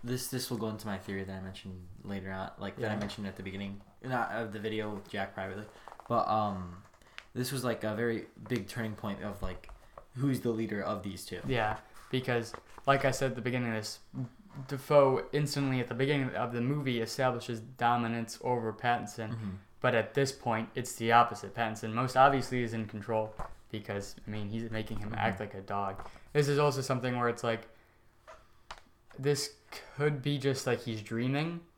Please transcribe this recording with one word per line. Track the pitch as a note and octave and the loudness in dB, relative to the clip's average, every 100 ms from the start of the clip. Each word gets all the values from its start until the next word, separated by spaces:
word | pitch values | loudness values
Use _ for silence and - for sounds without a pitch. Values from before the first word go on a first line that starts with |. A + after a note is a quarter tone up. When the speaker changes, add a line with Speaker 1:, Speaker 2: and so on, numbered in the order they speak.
Speaker 1:
this, | A#2+ B2 - | -4 -4 -4
this | B2+ A#2 | -4 -4
will | A#2+ | -2
go | A2 | -2
into | G#2+ G#2+ | -4 -4
my | G2 | -6
theory | G2 G2 | -4 -6
that | F#2+ | -4
I | F#2+ | -8
mentioned | F#2+ F#2+ F#2+ F#2 F2+ F#2+ | -8 -10 -12 -12 -12 -14
later | F#2+ G2 F#2 | -6 -6 -4
on, | F#2+ F#2 - | -6 -6 -6
like, | G2 - | -8 -4
that | A2 | -2
I | |
Speaker 2:
Yeah. | G#2 | -2
Speaker 1:
mentioned | G2+ - G2 | -2 -4 -8
at | - | -6
the | |
beginning, | G2 G2 G2+ G2+ - - | -8 -6 -8 -10 -14 -14
not | C3 B2 A2+ | -4 -2 0
of | A2 A2 | -2 -4
the | G#2 | -4
video | G#2+ A2 G#2+ | -2 -2 -2
with | G2+ - | -6 -6
Jack | G2+ G2 | -4 -4
privately, | - - G2 G#2 - - - - | -4 -6 -6 -12 -16 -20 -18 0
but, | A#2 - | 2 4
um, | G#2+ G#2+ F#2+ F2+ F2 - - - - - | 2 2 -2 -6 -10 -18 -20 -20 -20 -10
this | A#2+ B2+ | -4 -2
was, | C3+ | 0
like, | B2 A2+ | 0 0
a | C3 G#2 | 0 0
very | A#2 A2+ - - G#2+ | 0 0 -4 -14 -2
big | A#2+ G2 | -2 -2
turning | - A2 | -4 -4
point | G#2 A2 G2 | -4 -6 -4
of, | G#2 F#2+ | -6 -4
like, | F#2 F#2 - - - - - B2 | -4 -4 -12 -18 -18 -20 -14 -2
who's | C#3 B2+ | 0 2
the | A#2+ | 0
leader | A2 A2 G#2 | 0 -2 -2
of | F#2+ G#2 | -2 -4
these | G2+ F#2 - | -4 -8 -8
two. | F2+ - | -8 -2
Speaker 2:
Yeah, | B2 G#2+ A2 - - - | 2 2 0 -8 -20 -4
because, | C3 B2+ A#2+ A#2 - - - - | -2 2 0 -2 -10 -14 -4 2
like | C3+ C#3 | 4 4
I | |
said | B2+ C3+ | 2 0
at | A#2+ | 0
the | |
beginning | A#2 B2+ A#2+ | -2 0 0
of | A2 | -2
this, | G#2+ - - - B2 - - C#3+ C3 | -4 -10 -10 -8 -8 -10 -16 -12 -6
Defoe | C#3 - D3 C#3 C#3 - | -6 6 10 10 6 2
instantly | D3 D3 C#3+ C#3 B2+ | 0 2 2 2 2
at | A#2+ | 0
the | |
beginning | A#2 C3+ D3 B2+ F#2+ | 0 2 2 2 0
of | A#2+ | -2
the | A#2+ | 0
movie | A#2+ D3 C3 A#2+ | 0 2 2 0
establishes | A2+ - C3 A#2+ - A2+ | -2 2 0 0 -4 -6
dominance | A2 - A#2+ A#2+ A#2 A#2 A2+ - | -8 0 2 4 2 -2 -4 -6
over | - B2 A2+ | -2 0 0
Pattinson, | G#2 B2 A#2+ G#2 - A2 | -2 0 0 -2 -8 -6
Speaker 1:
Mm-hmm. | A#2 G#2+ F#2+ - - | -4 -6 -8 -12 0
Speaker 2:
but | B2+ A#2 | 4 4
at | G#2+ | 2
this | - C3+ | 2 2
point, | - - A2 A2+ - | 0 0 0 0 -6
it's | A2+ | -6
the | - A2+ | -2 8
opposite. | A#2 A#2 - G2 | 8 8 2 -8
Pattinson | - A2+ A2 A2+ | -2 -2 -2 -2
most | A2 B2+ C3 | 0 2 8
obviously | C#3 C#3 - B2+ | 8 8 2 0
is | A#2+ | 0
in | A2+ G#2 | -2 -4
control | G#2+ G2+ A2 A2 - - - - | -6 0 0 0 -4 -8 -8 -10
because, | A2 G2+ G2+ G2+ - - | -8 -4 -4 -4 -10 -8
I | |
mean, | G#2+ G#2 | -4 -4
he's | A2+ A2+ | -4 -2
making | A2 G#2+ A2 | -4 -2 -4
him | G#2 | -2
Speaker 1:
Mm-hmm. | G#2 | 2
Speaker 2:
act | A2 G2 | 2 2
like | G#2+ F#2+ | -6 -8
a | |
dog. | F#2+ G2+ G2 F#2 - - - | -4 -2 -2 -4 -10 -14 0
This | D3 C#3+ | 2 4
is | C#3+ | 6
also | D3 C3 | 4 2
something | B2+ B2+ B2+ B2 | 0 0 2 2
where | A#2+ | 2
it's | A#2 | 2
like, | A#2+ A2+ - - - _ - _ - - - - - - - _ _ - | 0 0 -4 -20 -20 _ -20 _ -20 -20 -20 -20 -16 -16 -16 _ _ -4
this | C3+ C#3+ - - - - - - | 0 0 -2 -10 -18 -16 -14 -2
could | D3 C#3+ | 0 0
be | C#3+ C#3+ | 0 0
just, | C3+ C3 - | 0 0 0
like, | A#2 | 0
he's | - A2 | 0 -6
dreaming | G#2 A2+ B2+ C#3 D#3+ E3+ - | -2 0 2 0 0 -4 -12